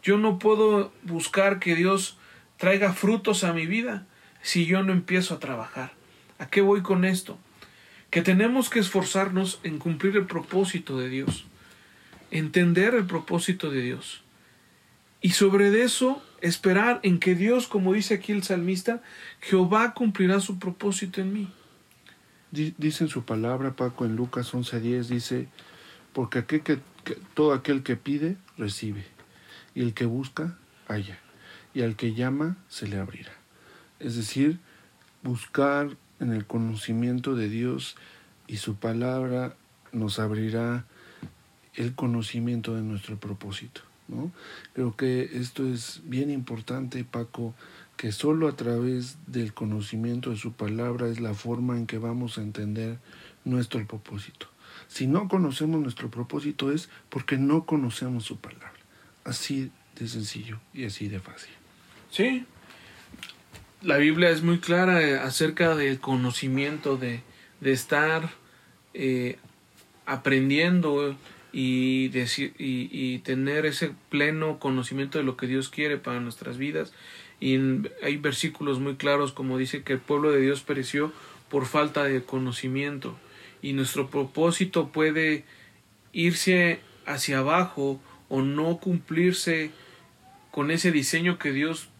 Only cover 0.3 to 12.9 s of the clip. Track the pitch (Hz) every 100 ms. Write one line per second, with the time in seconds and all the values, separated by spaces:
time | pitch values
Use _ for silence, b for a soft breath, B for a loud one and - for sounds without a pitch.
0.3 | 185 214 214 214 208 196 - - 170 160
1.3 | 196 196 196 180 165 180 196 185 - B
2.3 | B B _ 180 196 196 185 202 220 -
3.3 | 190 180 165 160 214 240 208 - b b
4.3 | b - 175 165 185 190 180 175 180 180
5.3 | 151 143 120 113 - 131 - - b b
6.3 | - - 202 196 202 180 185 185 185 -
7.3 | - - B B B B B B 170 175
8.3 | 185 226 262 247 233 185 196 185 190 196
9.3 | 185 190 - 170 156 170 156 196 202 185
10.3 | 170 160 185 190 175 - 135 127 131 135
11.3 | - - B B B B B B B -
12.3 | - 156 180 175 170 208